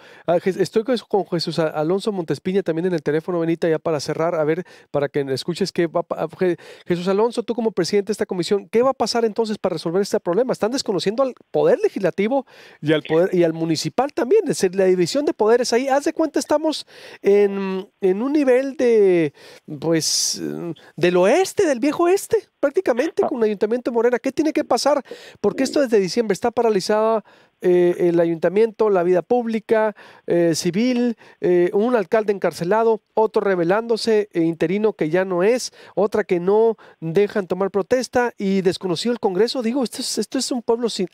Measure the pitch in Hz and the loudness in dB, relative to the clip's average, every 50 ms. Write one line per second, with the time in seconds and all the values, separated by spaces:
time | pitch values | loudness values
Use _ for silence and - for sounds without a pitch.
0 | - - - - - - 175 175 - 196 170 196 180 - - 220 220 269 254 214 | -12 -20 -20 -10 -2 0 0 0 0 0 0 -2 -2 0 0 -2 0 0 -2 -4
1 | - - - 196 175 - 180 165 - 175 151 175 160 151 - 151 151 160 185 202 | -4 -2 -2 -2 -2 0 -4 -4 -4 -4 -2 -2 -2 -2 -2 -2 -2 -2 -2 -2
2 | - 226 202 185 165 - 147 127 - 190 185 196 180 175 156 165 180 190 175 156 | -2 -4 -4 -4 -4 -6 -6 -6 -4 -2 -2 -2 0 -2 -2 -2 -2 -2 -2 -2
3 | - 151 147 160 - 196 180 170 165 165 170 165 180 165 156 151 - 170 160 139 | -2 -2 -2 -2 -2 -2 -4 -2 0 0 -2 0 0 0 0 0 -2 -2 -4 -2
4 | - - 147 - 160 175 175 156 151 147 160 180 180 - - - - _ - 143 | -4 -4 -4 -2 -2 -2 0 0 0 0 0 -2 -4 -12 -16 -20 -12 _ -4 -2
5 | 143 135 - 147 139 135 131 127 - - 160 - 196 - - 180 170 160 - 175 | -2 -2 -2 -4 -2 -2 -4 -4 -4 -6 -4 -4 -4 -4 -2 -2 -2 0 0 -2
6 | - - - - 165 151 - - 190 180 165 - - - - - - - 180 170 | -4 -4 -4 -6 -6 -6 -4 -2 -2 -2 -2 -4 -8 -20 -20 -12 -6 -4 -4 -2
7 | 175 196 196 202 220 240 - 247 - - 226 247 226 226 - - 170 - 208 202 | -2 -2 0 0 0 0 -2 -4 -6 -6 -4 -2 -4 -4 -2 -2 -2 0 0 -2
8 | 196 214 202 - 208 - 196 180 165 - 208 196 202 165 - 226 247 269 262 - | 0 -2 -4 -4 -4 -4 -4 -4 -2 0 0 -2 -2 0 0 2 2 2 0 0
9 | 240 202 - 233 233 220 202 - 226 214 214 - - 185 170 151 - 170 165 196 | -2 -2 0 0 0 0 0 -2 -4 -4 -4 -4 -4 -4 -4 -4 -6 -2 -2 -2
10 | 202 - - 202 - 180 170 214 262 240 180 - 196 220 262 269 - - 196 160 | -2 0 -2 -4 -2 0 0 0 0 0 -2 -2 -2 -2 -4 -4 -4 -4 -4 -4
11 | - 190 220 247 269 254 226 _ _ _ - 151 147 165 - 370 427 381 - 226 | -2 -4 -2 -2 -2 -4 -4 _ _ _ -2 0 2 2 2 2 0 -2 -2 -2
12 | 190 165 - - 196 220 277 269 - _ - - - - - - - 143 156 151 | -4 -4 -2 -2 -2 0 0 -2 -4 _ -16 -20 -20 -20 -18 -8 -2 0 0 0
13 | - - 160 165 180 196 180 175 170 160 160 165 165 165 160 - - 151 - - | 0 0 2 2 2 2 2 2 2 0 0 -2 -2 -2 -2 -2 -4 -6 -2 -2
14 | 262 294 - 349 233 247 415 440 381 269 156 - 196 185 180 196 190 185 185 185 | -2 -2 -2 -2 0 2 2 2 2 2 -2 0 -2 -2 2 2 2 2 4 2
15 | 170 - - 277 294 339 - - 214 214 240 247 233 - 233 240 269 269 262 285 | 0 0 0 -2 -2 -2 0 0 2 2 2 2 2 0 0 0 0 2 0 0
16 | 285 339 - - 320 294 - 311 - - 311 294 320 311 285 - - _ - - | 0 -2 -2 0 -2 0 0 -2 0 0 0 0 0 0 -4 -4 -8 _ -20 -20
17 | - - - - - 196 202 202 208 196 196 196 196 190 190 190 202 - _ - | -20 -20 -12 -4 0 2 4 4 4 2 0 -2 -4 -4 -4 -6 -8 -10 _ -2
18 | 202 185 185 208 247 277 294 302 277 262 247 254 269 277 247 - 262 240 226 214 | 0 0 0 0 -2 0 0 2 2 4 2 2 2 -2 -4 0 0 2 4 4
19 | 202 190 180 170 160 139 - - - - - - _ - 151 131 151 165 165 160 | 4 4 4 2 2 0 -4 -8 -20 -20 -20 -20 _ -14 -12 -6 -2 0 0 0
20 | 151 - - - - - - 196 165 147 - - 170 170 160 - - - - - | 0 0 -2 -2 -2 -4 -4 -6 -6 -8 -6 -6 -8 -10 -10 -12 -16 -16 -6 0
21 | 151 180 180 180 180 202 285 359 381 - - - 403 311 262 226 262 302 285 - | 0 2 4 4 4 4 4 2 2 0 0 0 0 0 0 0 0 -2 0 0
22 | 339 349 381 392 - - 453 403 - _ _ - - 285 - 381 381 359 240 233 | 2 2 2 0 -2 -2 -2 -4 -4 _ _ -4 -2 -2 0 0 0 0 0 0
23 | 294 349 - - - - 277 240 220 214 208 185 226 208 233 254 - 277 233 226 | -2 -2 0 -2 -2 -2 0 0 0 0 0 0 -2 -2 -2 -2 -2 -2 -2 0
24 | 220 240 247 - - 269 - - 294 311 - 302 294 - 262 226 - 277 294 277 | 0 0 0 0 -2 -4 -2 -2 -2 0 0 -2 0 0 0 0 2 2 0 0
25 | - - - - - - - - - 202 196 - 269 240 - 302 277 220 233 202 | -2 -8 -16 -20 -20 -20 -10 -4 -4 -2 -2 -2 -2 -2 0 0 0 2 2 2
26 | 190 170 - 240 226 208 185 - - 233 - 240 233 226 214 185 - - 214 214 | 2 2 0 -2 0 -2 -2 -2 -2 -2 2 4 4 4 4 2 0 0 0 2
27 | 220 220 226 208 - _ - _ _ _ _ - - 180 180 180 175 175 175 - | 2 2 0 0 -4 _ -20 _ _ _ _ -2 2 4 4 6 4 4 2 2
28 | 175 175 170 170 170 170 170 160 180 170 180 208 226 226 196 - 220 214 196 180 | 2 2 4 2 2 2 0 0 0 0 2 2 2 2 2 0 2 2 2 2
29 | 170 180 185 175 160 - 240 247 233 226 226 220 - - 220 220 220 214 202 - | 2 2 2 2 2 0 0 0 0 -2 -4 -4 -2 0 0 2 2 0 -2 -6
30 | - - - - - - 160 175 170 170 156 - - 175 160 202 240 254 247 240 | -16 -20 -20 -12 -4 0 0 2 2 2 2 0 -2 -2 0 0 0 0 0 0
31 | 247 240 220 _ - - - - - 180 180 175 175 175 - 202 214 254 254 220 | 0 -2 -2 _ -10 -20 -12 -4 0 2 2 2 2 2 2 0 0 2 0 0
32 | 180 - - 220 220 214 202 185 - 175 156 - 170 175 214 220 226 226 220 208 | 0 0 0 0 0 0 -2 0 -2 -4 -2 -2 -2 0 0 2 2 2 0 -2
33 | _ _ - 220 220 214 - 226 202 196 190 175 165 170 196 220 233 233 226 208 | _ _ 0 0 0 2 2 0 0 0 0 0 2 2 0 0 0 -2 -4 -2
34 | - 226 220 208 202 - - 175 165 165 165 160 165 160 190 208 214 214 - - | 0 0 2 2 0 0 -2 0 0 0 0 0 -2 -2 0 0 0 -2 -2 -2
35 | 165 156 170 185 190 190 180 175 185 214 254 233 - - _ - - - - - | -2 0 0 0 0 0 0 0 2 2 2 0 -2 -8 _ -16 -20 -8 -2 -2
36 | 202 214 - 214 190 - 190 170 175 190 208 220 226 226 214 - - - - - | -2 0 0 -2 0 0 0 0 2 2 2 4 4 2 0 -2 -8 -20 -16 -10
37 | 160 165 156 196 208 202 - 214 185 160 185 180 196 190 - 202 180 - 247 262 | -6 -2 2 2 2 2 0 -4 -4 -2 -2 -2 -2 -2 -2 -2 0 0 0 -2
38 | 233 - - 247 240 233 - - 208 190 196 190 175 185 165 - - 185 165 - | -2 0 0 0 0 0 -2 -2 -2 0 0 2 2 0 0 -2 -4 -4 -4 -4
39 | - 233 240 - - 202 180 185 226 233 - 269 220 226 240 285 247 - - - | -2 -4 -4 -2 -2 -2 0 2 0 0 0 -2 -4 -2 -2 -2 -2 -4 -6 -8
40 | 240 - - 226 208 - - 269 240 - 285 240 - - 233 233 247 208 - - | -8 -6 -4 -4 -4 -4 -4 -4 -4 -4 -6 -4 -2 -2 -2 0 -2 -4 -4 -4
41 | 180 - | -6 -6